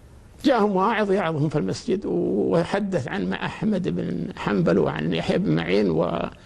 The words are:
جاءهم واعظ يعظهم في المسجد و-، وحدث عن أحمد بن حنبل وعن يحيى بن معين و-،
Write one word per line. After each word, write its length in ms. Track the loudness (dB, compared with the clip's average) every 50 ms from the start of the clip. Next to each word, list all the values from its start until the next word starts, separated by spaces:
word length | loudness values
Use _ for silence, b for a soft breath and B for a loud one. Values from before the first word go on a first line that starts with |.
| -20 -20 -20 -20 -20 -20 -20 -2 2
جاءهم 320 | 2 4 4 4 2 2
واعظ 360 | 2 2 2 2 0 2 2 2
يعظهم 360 | 0 0 0 0 0 0 0
في 100 | 0 0
المسجد 480 | -2 -2 -4 -6 -2 -2 -2 -2 -2
و-، 40 | -2 -2 0 0 0 0 0 0 2
وحدث 580 | 2 2 2 2 0 -2 -2 0 -2 -2 -2 -2
عن 240 | -4 -4 -2 -2 -4
أحمد 560 | -4 -4 -6 -6 -2 -2 0 0 0 0 -2
بن 400 | -2 -2 -4 -4 -4 -4 -6 -8 -8
حنبل 420 | -6 -4 -2 0 2 2 4 4 4
وعن 360 | 2 2 0 -2 -2 -2 -2
يحيى 240 | -2 0 0 0 0
بن 160 | 2 2 0
معين 360 | 0 0 2 2 2 2 2
و-، 400 | 2 0 0 0 -2 -4 -4 -6 -8 B B